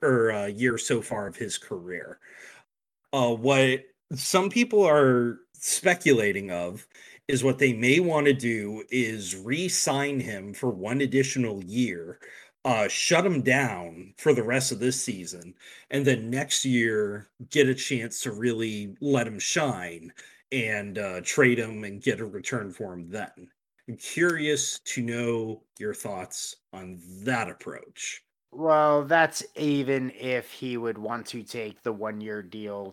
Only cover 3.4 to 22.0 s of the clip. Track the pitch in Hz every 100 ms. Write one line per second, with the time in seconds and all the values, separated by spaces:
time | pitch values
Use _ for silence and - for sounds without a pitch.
3.4 | 127 135 131 135 - _ - 135 - 185
4.4 | 196 240 240 208 180 147 135 123 120 -
5.4 | _ - - - 180 175 151 120 104 98
6.4 | 98 87 87 104 - - - - - 131
7.4 | 135 131 135 113 123 160 175 151 143 131
8.4 | 120 113 104 107 - 123 113 110 92 95
9.4 | 104 151 180 - 165 139 143 139 117 101
10.4 | 101 98 127 92 101 131 131 131 135 131
11.4 | 117 98 90 117 117 87 82 - - -
12.4 | - _ 131 113 101 - - 170 190 151
13.4 | 120 131 123 92 85 82 95 - 156 127
14.4 | 113 131 135 101 123 127 - 95 85 90
15.4 | 87 - - - - 139 135 117 113 131
16.4 | 135 - 135 123 113 107 104 104 - -
17.4 | 123 147 131 131 - 127 113 - 127 104
18.4 | 120 113 113 104 101 95 143 135 113 101
19.4 | - 175 143 98 87 82 82 - - -
20.4 | _ 131 110 104 104 101 98 90 85 -
21.4 | 127 120 113 107 104 101